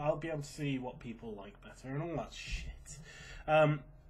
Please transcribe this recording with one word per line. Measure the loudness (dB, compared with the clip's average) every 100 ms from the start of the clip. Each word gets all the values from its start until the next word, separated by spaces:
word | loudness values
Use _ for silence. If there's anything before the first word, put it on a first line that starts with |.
I'll | 2 2
be | 0
able | -4
to | -4
see | -2 0 0
what | -2 -8
people | -10 -10 -8 -10
like | -12 -16
better | -18 -14 -6
and | -4
all | -2 -2
that | -4
shit. | -8 -6 -4 -4 -10 -14 -14 -14 -16 -14 -8 6
Um, | 8 8 6 -2 -18 -20